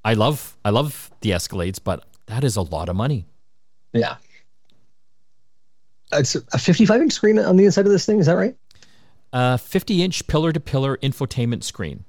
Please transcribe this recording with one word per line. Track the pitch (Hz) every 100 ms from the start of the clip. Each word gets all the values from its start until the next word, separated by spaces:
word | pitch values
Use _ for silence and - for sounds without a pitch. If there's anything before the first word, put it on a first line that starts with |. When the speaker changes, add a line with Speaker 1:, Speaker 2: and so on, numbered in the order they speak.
Speaker 1:
I | 110 110
love, | 113 147 - - 107
I |
love | 110 147 - - -
the | 110
Escalades, | 90 - 95 87 92
but | - 85 - - -
that | 110
is | 139 104
a |
lot | 82 78 85
of | 90
money. | 127 131 - - - - - - -
Speaker 2:
Yeah. | 233 226 - - - - - - - - - - - - - - - - - - - -
It's | 147 135
a | - - 131
fifty-five | - 175 196 220
inch | 320
screen | - 214 214
on | 208 185
the | 202
inside | 190 202
of |
this | 196 -
thing. | 214
Is | 151
that | 180
right? | 202 - - - - - - - -
Speaker 1:
Uh, | 127 123 127
fifty | - 190 - 190
inch | 180 - -
pillar-to-pillar | 151 165 160 - 135 135 131
infotainment | 139 - 135 - 120 120
screen. | - - 82 67